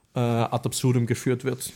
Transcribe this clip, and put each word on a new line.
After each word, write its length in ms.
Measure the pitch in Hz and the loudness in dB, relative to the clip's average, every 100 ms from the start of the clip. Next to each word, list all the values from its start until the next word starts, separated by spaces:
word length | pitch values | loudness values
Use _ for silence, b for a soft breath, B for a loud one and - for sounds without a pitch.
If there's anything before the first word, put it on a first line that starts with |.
| _ | _
äh, 60 | 127 | -2
ad 460 | 120 117 117 117 127 | 0 2 0 0 -4
absurdum 400 | - 131 123 117 | 0 2 4 2
geführt 360 | 120 135 123 127 | 0 0 -2 -2
wird. 280 | 123 - | -6 -8